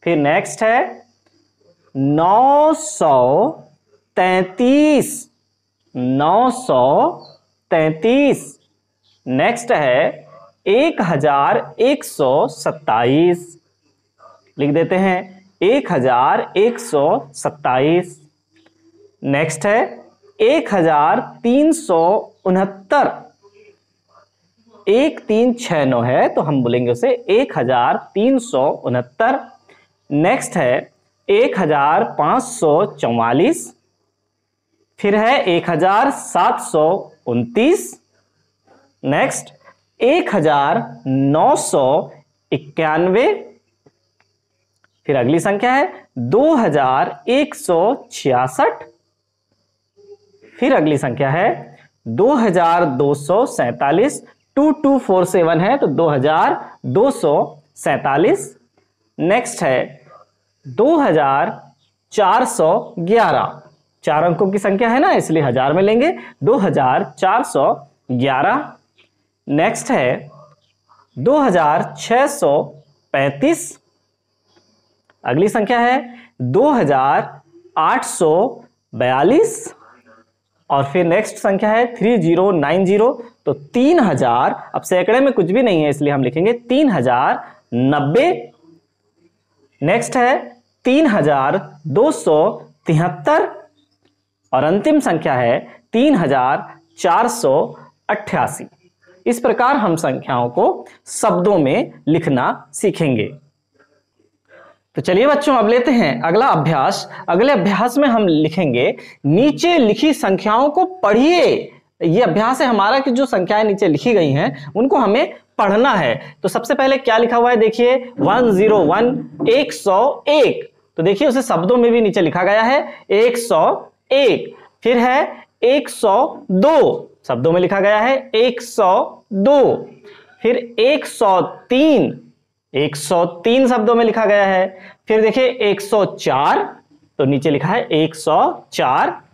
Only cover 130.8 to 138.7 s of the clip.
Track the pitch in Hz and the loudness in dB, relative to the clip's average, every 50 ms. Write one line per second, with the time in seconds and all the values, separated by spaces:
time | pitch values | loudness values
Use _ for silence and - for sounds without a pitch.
130.8 | 220 254 294 285 294 - - - 240 202 190 180 165 - - - - _ 240 254 | 2 2 2 0 -2 -8 -4 -2 0 2 2 2 0 -2 -6 -16 -6 _ 0 2
131.8 | 294 320 302 240 156 110 - - - - _ _ _ _ _ _ _ _ - 135 | 4 4 4 4 2 0 -4 -10 -18 -20 _ _ _ _ _ _ _ _ -4 -2
132.8 | 147 151 147 - - - 190 170 175 175 175 - - 226 233 262 269 240 254 240 | -2 -2 -4 -8 -4 -2 0 0 0 0 -4 -4 -2 0 2 2 2 2 2 0
133.8 | 214 208 240 233 233 226 214 226 220 208 208 202 202 196 190 185 185 190 190 - | 2 2 2 2 2 0 0 0 0 2 2 2 2 2 2 0 0 -2 -4 -12
134.8 | - - - _ _ - 220 220 220 220 214 262 262 254 254 - 214 208 196 196 | -20 -20 -20 _ _ -2 0 2 2 2 2 2 0 0 0 0 0 0 0 -2
135.8 | - - - 214 190 160 - - - 170 139 131 143 165 220 - - - - - | -2 -2 0 0 0 0 -4 -6 -4 -2 0 2 2 2 0 0 -2 -6 -10 -18
136.8 | _ _ _ _ _ _ _ _ 147 131 143 139 143 160 147 143 143 170 190 240 | _ _ _ _ _ _ _ _ 0 0 0 0 0 0 -2 0 -2 -2 -2 -4
137.8 | - - - 156 156 151 156 - - - 151 175 240 311 339 - - _ | -4 -2 0 0 0 0 -4 -6 -4 0 0 2 2 0 -2 -6 -14 _